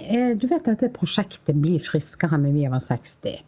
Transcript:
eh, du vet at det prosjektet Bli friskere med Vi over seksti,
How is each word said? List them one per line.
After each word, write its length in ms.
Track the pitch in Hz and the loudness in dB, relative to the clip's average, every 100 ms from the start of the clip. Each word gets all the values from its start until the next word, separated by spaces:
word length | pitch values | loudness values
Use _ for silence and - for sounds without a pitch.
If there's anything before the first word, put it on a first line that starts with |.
| - | 0
eh, 260 | 233 247 | 0 2
du 140 | 214 254 | 0 0
vet 180 | 339 - | 0 0
at 140 | 220 | 0
det 80 | 247 | 0
prosjektet 640 | - 170 - 196 - - | 0 -2 0 -2 -4 0
Bli 240 | 147 156 165 | 2 2 2
friskere 600 | - 156 - - 165 151 | 0 -2 -2 -2 0 2
med 140 | 143 | 4
Vi 100 | 147 135 | 2 2
over 140 | 127 | 0
seksti, 560 | - 123 - - - - | -2 -2 -4 -8 -8 -10